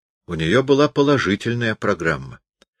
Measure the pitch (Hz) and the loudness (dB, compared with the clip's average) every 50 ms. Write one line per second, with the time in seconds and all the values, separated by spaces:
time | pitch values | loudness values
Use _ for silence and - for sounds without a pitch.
0 | _ _ _ _ _ - 85 78 80 80 104 131 139 135 139 139 151 147 - 147 | _ _ _ _ _ -10 -6 -4 0 2 2 2 4 4 4 4 4 2 2 0
1 | 143 143 143 123 - 92 101 101 - 117 120 120 120 110 107 - - 104 98 82 | 2 2 2 2 2 0 -2 -2 -2 -4 -4 -2 -2 -4 -4 -2 -2 -2 -2 -2
2 | 85 82 76 67 67 64 62 - _ _ _ _ _ _ _ _ | -2 -4 -4 -4 -8 -12 -16 -20 _ _ _ _ _ _ _ _